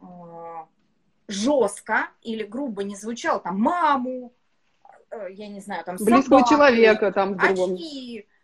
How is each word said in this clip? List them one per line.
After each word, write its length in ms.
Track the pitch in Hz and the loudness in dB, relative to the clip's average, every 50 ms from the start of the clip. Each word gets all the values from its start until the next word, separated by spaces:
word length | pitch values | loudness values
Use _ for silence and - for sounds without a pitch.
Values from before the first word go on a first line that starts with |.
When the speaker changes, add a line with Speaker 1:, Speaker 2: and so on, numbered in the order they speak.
Speaker 1:
а, 640 | - 180 180 175 170 170 170 170 170 165 165 165 160 - _ _ _ _ _ _ _ _ _ _ _ - | -20 -20 -20 -20 -20 -18 -18 -16 -14 -14 -14 -14 -16 -16 _ _ _ _ _ _ _ _ _ _ _ -10
жёстко 800 | 202 196 214 269 294 269 214 196 - - - - 220 254 320 - _ _ | -6 -2 0 2 2 2 2 0 -2 -6 -6 -4 -2 -2 -4 -4 _ _
или 220 | - 233 220 220 | -12 -10 -8 -8
грубо 400 | 208 202 214 262 294 254 196 196 202 | -8 -10 -8 -8 -8 -8 -8 -8 -8
не 120 | 202 202 | -10 -10
звучало, 440 | 190 202 226 240 233 - 320 254 - | -12 -12 -12 -10 -6 -2 -2 -2 -2
там, 180 | - 175 190 196 | -4 -6 -2 -2
маму, 760 | 226 302 349 349 330 302 277 262 247 254 254 254 247 240 _ _ _ _ _ _ _ _ _ _ _ - - _ _ - | 0 0 0 2 2 2 0 0 -2 -6 -8 -10 -12 -14 _ _ _ _ _ _ _ _ _ _ _ -20 -20 _ _ -16
э, 180 | 240 226 196 180 | -14 -12 -12 -12
я 160 | 196 196 208 208 | -12 -14 -16 -16
не 120 | 202 196 | -16 -14
знаю, 240 | 196 208 190 170 165 | -12 -10 -10 -10 -10
там, 120 | 180 180 | -8 -8
Speaker 2:
Близкого 440 | 185 214 214 240 269 262 254 269 262 | -2 2 4 4 4 6 6 6 6
Speaker 1:
собаку, 100 | - - 294 | 6 6 6
Speaker 2:
человека, 560 | 285 285 277 240 233 226 220 214 214 220 196 | 6 6 6 6 6 6 6 6 4 2 0
там, 200 | 185 202 196 196 202 | 0 0 -2 -2 0
в 40 | 185 | 0
другом. 340 | 262 370 381 359 370 381 370 | 0 0 2 0 0 -2 -2
Speaker 1:
очки, 520 | 370 339 311 285 269 254 240 233 208 - _ _ _ | -6 -8 -10 -12 -12 -12 -14 -14 -16 -16 _ _ _